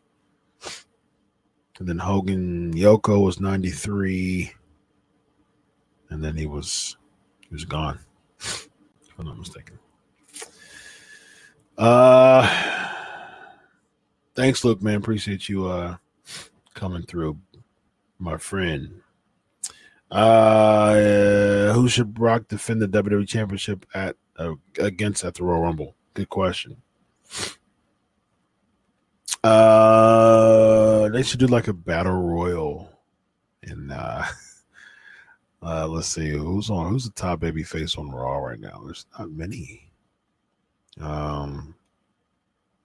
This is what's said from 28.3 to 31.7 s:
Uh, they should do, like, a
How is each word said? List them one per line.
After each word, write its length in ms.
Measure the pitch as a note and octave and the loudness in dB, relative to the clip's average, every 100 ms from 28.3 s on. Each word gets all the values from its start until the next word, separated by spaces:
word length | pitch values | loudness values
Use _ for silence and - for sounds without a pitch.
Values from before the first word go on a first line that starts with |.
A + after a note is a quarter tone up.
| _ _ _ _ _ _ _ _ _ - - | _ _ _ _ _ _ _ _ _ -14 -2
Uh, 1700 | - A2 A2 A2 A2 A2 A2 A2+ A2+ A2+ A2 A2 A2 A2 A2 A2 G#2+ | 4 6 8 8 8 8 6 6 6 6 6 6 6 6 4 2 0
they 140 | A#2 | -2
should 160 | - B2 | -4 0
do, 80 | B2+ | 2
like, 200 | B2 | 2
a 60 | A2+ | 0